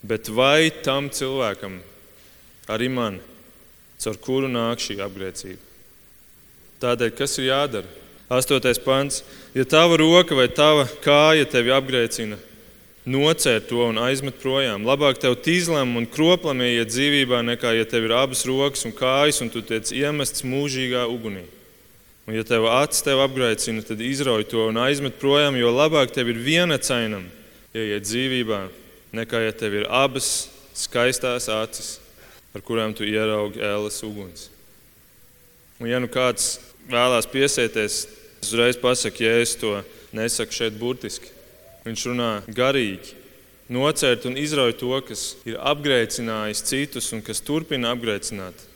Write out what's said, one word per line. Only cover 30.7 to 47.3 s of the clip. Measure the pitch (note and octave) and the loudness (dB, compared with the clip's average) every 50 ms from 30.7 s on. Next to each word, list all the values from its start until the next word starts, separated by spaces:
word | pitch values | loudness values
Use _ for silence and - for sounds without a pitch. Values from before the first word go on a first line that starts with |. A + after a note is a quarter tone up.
| - | -10
skaistās | - - - - A#2+ A#2+ B2+ B2 - - B2+ B2 B2 A#2+ | -10 -10 -4 0 2 2 2 2 0 -2 -2 -2 -4 -4
acis, | - A2 A2 A2 A2+ - - - - - - - - - - - - - - - - | -4 -2 -4 -4 -6 -8 -12 -12 -12 -14 -14 -18 -20 -20 -20 -20 -20 -20 -20 -20 -18
ar | - G#2 - | -18 -16 -8
kurām | - A#2 A2+ A2 G#2+ | -4 -2 -2 -2 -2
tu | G#2 - G#2+ | -4 -6 -6
ieraugi | G#2 G#2+ G#2+ A2 A2 G#2+ G#2 G#2 G#2 - A2+ G#2+ | -2 -2 0 0 0 0 -2 -2 -4 -6 -6 -4
ēles | G#2 G2+ G#2 G#2 G#2 - - - | -4 -4 -4 -4 -6 -8 -10 -10
uguns. | A2 G#2 G#2 G2 F#2 E2+ - - - - - - - - - - - _ _ _ _ _ - - - _ _ _ _ _ _ _ _ _ _ | -10 -10 -12 -14 -14 -16 -20 -20 -20 -20 -20 -20 -20 -20 -20 -20 -20 _ _ _ _ _ -20 -20 -20 _ _ _ _ _ _ _ _ _ _
Un | A#2+ | -4
ja | A#2 B2 B2+ B2+ | -2 -2 -2 -2
nu | A#2 | -2
kāds | - C3 B2+ B2 A#2+ - - - - - - - - _ - - | -2 0 0 2 0 0 -2 -4 -4 -8 -12 -20 -20 _ -10 -2
vēlās | B2 A#2+ B2 B2+ B2 A#2 G#2 - | 2 4 4 4 4 2 0 0
piesieties, | - C3+ C#3 C#3 - C3+ A#2+ A2 - A2 G#2+ G2+ - - - - - - - - - - | 0 0 2 2 2 0 0 0 0 -2 -2 0 -2 -6 -8 -10 -16 -20 -20 -20 -16 -12
es | - - | -8 -4
uzreiz | A2+ A#2 A#2+ B2 B2 | 0 2 2 2 2
pasaku, | - - B2 B2+ B2 - A2 - - A2+ | 2 2 0 2 2 -2 -6 -2 0 2
ja | A2+ A#2 A#2+ | 4 4 4
es | A#2+ - - | 2 2 -2
to | - G#2+ G#2+ G2+ G2+ F#2+ - - - - - | -4 -4 -4 -4 -4 -8 -12 -20 -20 -20 -12
nesaku | - A2 A2 A#2 - - A2 - - - | -6 -4 -2 -2 -2 -4 -4 -6 -4 -4
šeit | A#2 A2+ G#2+ | -4 -4 -4
burtiski. | G#2 A#2 B2 C3 - - G2+ - - - - - - - - - - - - - - - | -4 -4 -6 -4 -6 -8 -12 -12 -12 -16 -18 -20 -20 -20 -20 -20 -20 -20 -20 -20 -16 -12
Viņš | A2+ A2+ - - B2+ | -10 -8 -6 -6 -4
runā | B2 B2 A#2+ A2+ A2 G#2 G2 - | -2 -2 0 -2 -2 -4 -6 -8
garīgi. | G#2+ B2 B2 C3+ C#3 C#3 A#2+ G2+ F#2+ F#2 - - - - - - - - - _ - _ _ - | -2 2 2 2 2 2 0 -2 -4 -8 -12 -18 -20 -20 -20 -20 -20 -20 -20 _ -20 _ _ -8
Nocērt | B2 B2 C3+ D3+ D#3+ - D3+ C3 B2 A#2 - | -4 0 0 0 0 2 2 2 0 0 -2
un | C3+ B2+ | -8 -6
izrauj | C3+ D3+ D3+ D#3 C#3+ C3 A#2 A2+ - B2+ | -4 -4 -2 0 2 2 0 0 -2 -4
to, | B2 C3 C3+ C3 | -4 -4 -4 -6
kas | - A2 - - - - - - | -8 -12 -10 -10 -10 -12 -12 -12
ir | A#2 A2+ - - | -12 -10 -4 -2
apgrēcinājis | C#3 D3 D3 C#3+ C#3+ C3+ A#2+ A2+ A2 - - A#2+ A2+ A2 G#2+ G#2+ G#2+ G#2 - - | -2 -2 0 0 2 2 2 2 0 -4 -6 -6 -6 -4 -4 -4 -4 -6 -6 -4
citus | - C3+ C3+ C#3+ C#3+ - B2 - - A#2 | -4 -4 -4 -4 -6 -6 -8 -8 -8 -8
un | A2 G#2+ | -10 -10
kas | - | -8